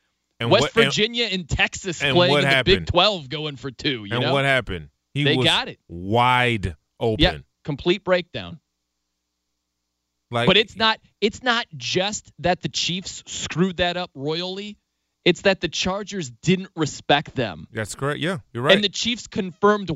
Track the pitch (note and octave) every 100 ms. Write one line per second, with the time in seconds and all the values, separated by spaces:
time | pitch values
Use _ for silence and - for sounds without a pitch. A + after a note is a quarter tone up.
0 | _ _ _ - A#2 G3+ D3 - E3 D3+
1 | A3 A#3+ A3+ F#3 D#3 - G3+ - G3 D#3
2 | C#3+ D3+ F3+ C#3+ C#3 C3+ B2+ F#3 - E3+
3 | G3+ F#3+ C3 D3+ D3+ C#3 C#3 A#2 D3+ B2
4 | G2+ A#2+ C#3+ C#3 C3+ C3 G#2 F2 D2 _
5 | _ C3+ D3 C3+ B2 F#3+ B3 A#2 - E2+
6 | F#2+ A2+ B2 B2 B2 A2+ F2+ D#2 _ -
7 | A#2 A2 - D2+ - _ - C#3 F3 F#3+
8 | F#3 F3+ F3 A#2+ F2 E2+ _ _ _ _
9 | _ _ _ _ _ _ _ _ _ _
10 | _ _ - A#2+ A#2+ F#3+ A3+ F#3+ A3 A3
11 | _ _ G#3+ - B3+ A#3 A#3 C#3+ A#2+ F3
12 | G3 G#3+ - - E3 F3+ - - - F3+
13 | F#3 - - - C3 D3 F#3+ E3+ F3 F3
14 | F3 C3+ C#3+ E3 F3+ F#3+ G#3 G#3+ _ _
15 | _ _ F3 F3 G3 F#3+ E3 - F#3 F#3+
16 | G3+ G3+ C3+ A#2 - F#3 F#3+ E3 D3 -
17 | - D3 - - A2 D#2+ - A2 G#2+ -
18 | C#3 D3 D#3+ E3+ - A#2 C3+ G3 G3+ -
19 | A#3 A#3 - A3 F#3+ - G3+ G#3 F3+